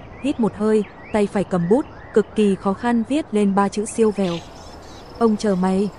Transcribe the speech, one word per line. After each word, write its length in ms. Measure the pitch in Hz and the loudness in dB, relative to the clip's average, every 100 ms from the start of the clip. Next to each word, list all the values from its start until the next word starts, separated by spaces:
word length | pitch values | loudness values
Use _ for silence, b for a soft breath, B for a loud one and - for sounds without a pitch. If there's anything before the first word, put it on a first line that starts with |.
| - - | -8 -6
hít 180 | 262 302 | -4 0
một 120 | 208 - | -2 0
hơi, 280 | 214 214 202 - - | 2 2 0 -8 -4
tay 140 | 214 202 | 0 0
phải 180 | 208 | -2
cầm 240 | 175 185 170 | -2 0 2
bút, 180 | 240 311 - - | 2 0 -10 -2
cực 120 | - - | 0 0
kỳ 200 | - 208 | 2 2
khó 180 | 185 202 | 2 -2
khăn 300 | 190 240 233 220 | -2 0 0 0
viết 180 | 285 311 | -2 0
lên 200 | 208 202 | 0 2
ba 140 | 196 196 | 2 0
chữ 160 | 214 | 0
siêu 260 | 220 - 220 | -4 0 0
vẹo. 240 | 202 185 170 - - - - - - - - | 2 -2 -2 -8 -16 -18 -18 -18 -20 -14 0
"Ông 180 | 233 214 | 0 2
chờ 180 | 214 | 0
mày", 340 | 185 185 190 202 | 2 2 2 0